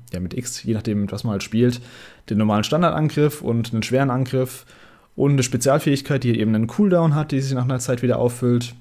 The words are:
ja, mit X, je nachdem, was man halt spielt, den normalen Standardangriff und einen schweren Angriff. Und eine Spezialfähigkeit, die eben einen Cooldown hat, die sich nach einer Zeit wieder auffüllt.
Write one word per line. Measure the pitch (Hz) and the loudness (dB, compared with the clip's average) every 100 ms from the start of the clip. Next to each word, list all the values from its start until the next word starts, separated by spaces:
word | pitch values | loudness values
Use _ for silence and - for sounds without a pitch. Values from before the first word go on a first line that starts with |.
| - | -10
ja, | 90 | -8
mit | 90 | -6
X, | - 120 - | -6 -8 -8
je | 117 110 | -4 -4
nachdem, | 117 104 101 | -2 -2 -2
was | 104 117 | -4 -4
man | |
halt | 101 | -4
spielt, | - 113 123 120 - - - - - | -2 0 0 0 -8 -20 -20 -16 -4
den | 104 | 0
normalen | 107 104 | 2 2
Standardangriff | 107 151 175 151 151 - 147 147 | 0 2 2 2 0 2 0 0
und | - 117 113 | -2 -2 -2
einen | 113 | -2
schweren | 110 127 139 | 0 0 2
Angriff. | 127 127 131 127 - - - - - _ - | 0 -2 -2 -2 -6 -20 -20 -20 -20 _ -2
Und | 139 | 2
eine | 139 | 2
Spezialfähigkeit, | 120 131 139 143 151 139 - 139 | 2 0 2 2 2 0 0 -2
die | 123 113 | 0 2
eben | 107 110 | 2 2
einen | 113 | 0
Cooldown | - 208 180 165 | 2 4 4 4
hat, | 147 151 | 2 0
die | 135 | -2
sich | 135 | -2
nach | 127 123 | -2 -2
einer | 127 | -2
Zeit | 120 123 | -2 0
wieder | 123 120 | 0 2
auffüllt. | 120 120 123 120 120 - | 0 0 0 0 -2 -12